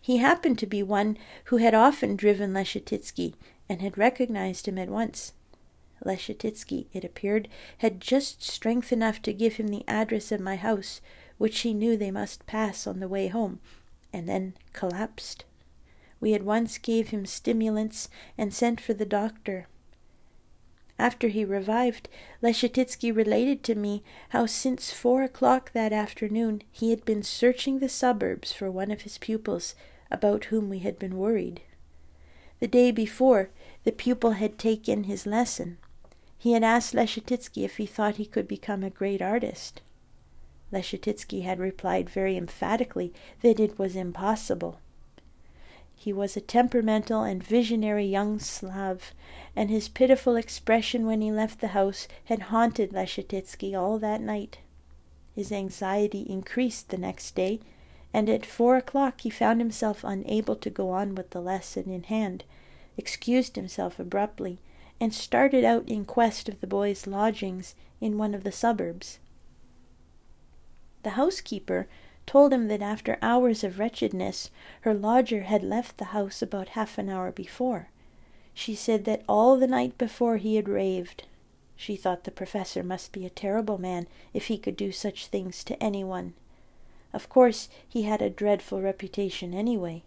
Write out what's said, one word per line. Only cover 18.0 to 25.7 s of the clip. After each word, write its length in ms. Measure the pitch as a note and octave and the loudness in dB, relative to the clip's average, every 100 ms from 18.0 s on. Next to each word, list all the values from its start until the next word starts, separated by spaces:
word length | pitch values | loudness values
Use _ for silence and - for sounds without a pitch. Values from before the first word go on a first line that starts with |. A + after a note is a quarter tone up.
| - - - - | -12 -14 -16 -6
and 160 | G#3 | -4
sent 280 | F#3+ A#3+ A#3 | 0 0 0
for 120 | - | -4
the 140 | G#3 G#3 | -4 0
doctor. 600 | G#3 A3 A3 - F#3+ F3 - - - - - - - _ - - - - - | 0 -2 -4 -8 -8 -10 -20 -20 -20 -20 -20 -20 -20 _ -20 -20 -20 -20 0
After 300 | A#3+ A#3+ A#3 | 0 2 0
he 160 | G#3 | 0
revived, 640 | G3+ G3 F#3+ A3+ B3 A3+ - - - - | -2 -2 0 2 2 0 -14 -20 -20 0
Leschetizky 720 | A#3 A3+ A#3+ B3+ B3+ - A#3 | 0 2 2 2 0 0 0
related 480 | A3 G#3 G#3+ B3+ C#4 | 2 4 4 4 0
to 120 | - G#3+ | 0 0
me 260 | G#3 G#3 - - - | 0 -4 -8 -20 -2
how 160 | A#3+ A3+ | 0 2
since 440 | - C4 B3+ - | 0 -2 -2 -6
four 320 | - A#3+ B3+ | 0 4 4
o'clock 480 | C4 - B3+ B3+ - | 2 2 4 4 2